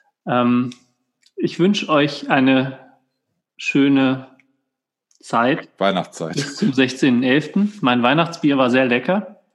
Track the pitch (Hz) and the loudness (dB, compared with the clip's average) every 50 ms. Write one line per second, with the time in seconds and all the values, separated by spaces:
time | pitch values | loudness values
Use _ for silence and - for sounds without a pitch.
0 | _ _ _ _ _ 185 123 123 123 120 123 123 127 120 - - _ _ _ _ | _ _ _ _ _ -4 -2 0 2 2 2 0 -2 -4 -8 -16 _ _ _ _
1 | _ _ _ _ _ _ _ - - - - - 170 202 202 - 214 - 156 143 | _ _ _ _ _ _ _ -6 -6 -6 -2 0 2 2 2 0 -2 0 0 0
2 | 147 147 - - - - 160 135 131 135 131 131 131 135 - - - - _ _ | 0 0 -4 -8 -4 -2 0 2 4 4 2 2 0 -2 -8 -14 -20 -20 _ _
3 | _ _ _ _ _ _ _ _ _ _ _ _ - - - 143 139 143 139 135 | _ _ _ _ _ _ _ _ _ _ _ _ -10 -2 0 2 2 4 4 2
4 | 135 131 131 131 - - - _ _ _ _ _ _ _ _ _ _ _ _ _ | 2 0 -2 -4 -8 -16 -20 _ _ _ _ _ _ _ _ _ _ _ _ _
5 | _ _ _ _ _ - - 117 117 127 160 165 - - _ - 95 98 92 90 | _ _ _ _ _ -4 -2 0 2 2 0 -2 -6 -16 _ -2 -2 0 0 -2
6 | 82 - - - 85 78 85 - - - - - - - 127 131 131 127 131 - | -4 -6 -10 -10 -10 -8 -6 -8 -8 -10 -6 -2 -2 -2 2 2 0 0 0 0
7 | 156 135 123 120 131 127 131 151 151 - - 196 208 208 - - 139 123 123 123 | 2 2 2 2 2 2 2 2 0 0 -2 -2 -2 -2 -2 -2 -2 0 0 2
8 | 117 123 143 160 165 165 - - - 143 139 135 131 120 123 131 131 123 123 123 | 2 2 2 2 0 -2 -4 -2 0 0 2 2 2 2 2 2 2 2 0 0
9 | - - 185 208 202 - - _ _ _ _ | 0 0 -2 -2 -2 -8 -16 _ _ _ _